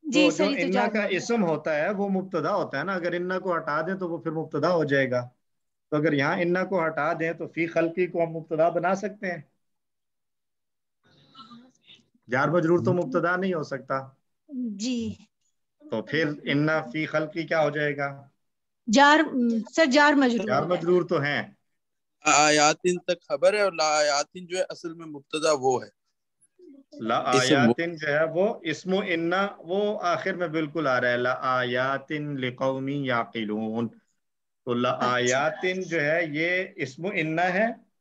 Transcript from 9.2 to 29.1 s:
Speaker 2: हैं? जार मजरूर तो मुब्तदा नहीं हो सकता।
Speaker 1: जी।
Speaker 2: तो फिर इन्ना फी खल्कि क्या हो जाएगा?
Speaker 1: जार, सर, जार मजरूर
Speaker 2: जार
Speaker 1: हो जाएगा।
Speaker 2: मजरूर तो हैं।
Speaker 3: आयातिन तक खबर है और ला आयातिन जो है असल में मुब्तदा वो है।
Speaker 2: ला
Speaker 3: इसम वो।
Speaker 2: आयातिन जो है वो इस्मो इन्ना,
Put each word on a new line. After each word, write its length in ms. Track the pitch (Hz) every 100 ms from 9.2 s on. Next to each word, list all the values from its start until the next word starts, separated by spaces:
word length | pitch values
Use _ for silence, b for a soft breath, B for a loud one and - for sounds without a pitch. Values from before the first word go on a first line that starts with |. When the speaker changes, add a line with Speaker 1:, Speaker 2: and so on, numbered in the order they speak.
| 190
Speaker 2:
हैं? 240 | 170 - _ _ _ _ _ _ _ _ _ _ _ _ _ _ _ _ _ _ - 233 233 254 _ _ - _ _ -
जार 200 | 127 147
मजरूर 360 | 175 160 175 -
तो 80 |
मुब्तदा 440 | 175 175 175 165 180
नहीं 160 | 190
हो 100 | 170
सकता। 540 | 143 135 123 135 131 _ _ _ _
Speaker 1:
जी। 760 | 277 247 196 226 240 226 196 _ _ _ _ _ _ -
Speaker 2:
तो 100 | 110
फिर 400 | 104 147 160 147 -
इन्ना 340 | 143 151 160
फी 240 | - 156 156
खल्कि 380 | 156 156 170
क्या 180 | 156 165
हो 100 | 151
जाएगा? 600 | 147 147 143 143 139 - _ _ _ _ _ -
Speaker 1:
जार, 360 | 220 285 302 311 269 240 226 208
सर, 160 | - 320
जार 300 | 262 294 285
मजरूर 320 | 262 233 185
Speaker 2:
जार 160 | 135
Speaker 1:
हो 60 | 156
जाएगा। 120 | 180
Speaker 2:
मजरूर 220 | 165 180
तो 140 | 175 165
हैं। 400 | 143 135 101 - _ _ _ _ _ _ 151
Speaker 3:
आयातिन 720 | 143 151 151 147 156 180 180
तक 180 | - 175 _
खबर 240 | 143 175 208
है 100 | 202
और 100 | 165
ला 220 | 156 151
आयातिन 480 | 147 143 151 185 180
जो 120 | 185
है 60 |
असल 300 | 180 156 170
में 120 | 165 160
मुब्तदा 480 | 147 _ 156 156
वो 260 | 147 131 127
है। 120 | 107 _ _ _ _ _ _ _ - - _ -
Speaker 2:
ला 180 | 110 123
Speaker 3:
इसम 360 | 139 131 127 143
वो। 60 |
Speaker 2:
आयातिन 360 | 117 120 170 165
जो 100 | 151
है 180 | 147 160
वो 360 | 156 202 196 170
इस्मो 380 | 147 185 190
इन्ना, 540 | 202